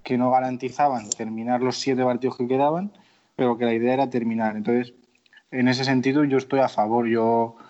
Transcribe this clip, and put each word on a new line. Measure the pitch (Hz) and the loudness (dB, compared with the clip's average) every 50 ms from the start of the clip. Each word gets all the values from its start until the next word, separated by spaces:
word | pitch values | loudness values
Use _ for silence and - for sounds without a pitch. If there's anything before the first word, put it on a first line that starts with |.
| - | -6
que | - 127 | -2 0
no | 123 127 127 | 0 2 4
garantizaban | 127 131 127 127 127 131 135 123 - - 147 143 131 117 104 104 | 2 2 2 0 -4 -6 -8 -6 -2 0 0 2 0 -2 -6 -8
terminar | - - 113 110 110 110 113 120 123 120 | -8 -8 -8 -8 -8 -6 -2 -2 0 0
los | 127 127 123 | 0 -2 -2
siete | - - 135 131 127 127 | -2 -2 -2 0 2 2
partidos | 127 123 117 131 127 - | 0 0 0 -2 -4 -4
que | - 120 | -4 -2
quedaban, | 120 131 131 143 147 160 175 196 208 - - _ _ _ _ _ _ _ | 0 2 2 2 2 0 0 -4 -8 -10 -16 _ _ _ _ _ _ _
pero | - 131 123 113 | -2 0 0 0
que | 113 120 | 0 0
la | 117 113 | 0 0
idea | 113 117 123 131 | 2 2 2 2
era | 135 139 127 | 2 0 0
terminar. | 127 120 113 117 113 113 110 107 107 | -2 -2 -2 -2 -2 -2 -2 -2 -4
Entonces, | 107 104 120 120 123 127 127 - _ _ _ _ _ _ _ - - _ _ | -4 -2 0 0 0 -2 -4 -10 _ _ _ _ _ _ _ -20 -20 _ _
en | 135 127 123 | -2 0 2
ese | 127 127 131 131 | 2 2 2 0
sentido | 135 131 127 120 135 135 151 147 | 0 0 2 2 2 2 2 2
yo | 143 135 | 2 2
estoy | 131 131 - 139 135 | 0 0 0 0 2
a | 131 123 | 2 2
favor. | - 113 104 107 113 120 117 | 0 -2 -2 0 0 0 0
Yo | 117 117 113 113 113 117 117 117 117 - - - | 0 0 0 2 2 2 2 0 -2 -6 -12 -20